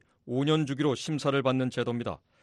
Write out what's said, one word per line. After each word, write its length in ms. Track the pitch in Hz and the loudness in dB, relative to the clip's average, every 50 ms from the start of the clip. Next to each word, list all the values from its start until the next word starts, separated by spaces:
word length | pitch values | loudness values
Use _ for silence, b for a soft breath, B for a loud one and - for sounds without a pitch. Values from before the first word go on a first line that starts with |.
| - _ _ _ _ | -8 _ _ _ _
오 180 | - 123 127 143 | -4 -2 0 2
년 220 | 151 156 156 156 | 4 4 2 2
주기로 300 | 131 139 127 147 147 123 | 0 0 0 2 2 0
심사를 460 | - - - 156 139 - 147 135 139 | 0 -2 -4 -4 -2 0 0 0 2
받는 280 | 120 131 127 131 127 127 | 2 2 2 2 0 0
제도입니다. 500 | - 127 120 123 117 120 120 110 82 - _ _ _ _ | -2 -2 -2 -2 -4 -4 -4 -6 -6 -8 _ _ _ _